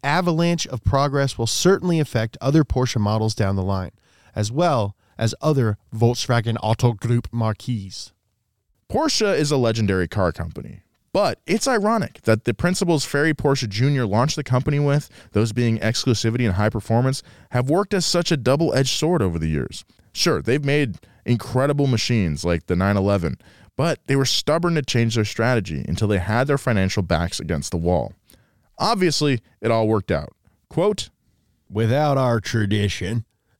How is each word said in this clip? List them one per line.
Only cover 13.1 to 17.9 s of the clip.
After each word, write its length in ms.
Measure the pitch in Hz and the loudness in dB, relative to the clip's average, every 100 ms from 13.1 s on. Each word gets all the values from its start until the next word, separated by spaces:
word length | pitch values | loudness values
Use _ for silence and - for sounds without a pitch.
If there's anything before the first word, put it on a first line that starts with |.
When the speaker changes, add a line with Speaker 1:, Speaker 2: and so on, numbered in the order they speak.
| 143 156 | 0 0
Speaker 2:
Porsche 360 | 151 147 139 117 | 2 0 0 -2
Junior 360 | 98 135 143 113 | 0 2 2 0
launched 300 | 104 139 156 | 2 2 0
the 80 | |
company 360 | 147 127 131 147 | -2 -2 0 0
with, 300 | 143 143 - - - | 2 0 -2 -14 -6
those 220 | 104 110 | 0 0
being 240 | 107 120 113 | 2 0 2
exclusivity 680 | - 117 - 113 117 117 120 | 0 0 0 0 0 0 0
and 100 | 92 | 2
high 140 | 107 | 0
performance, 540 | 107 - 113 131 135 - - - | 0 0 2 2 -2 -8 -20 -6
have 180 | 123 127 | -4 0
worked 240 | 165 202 | 0 0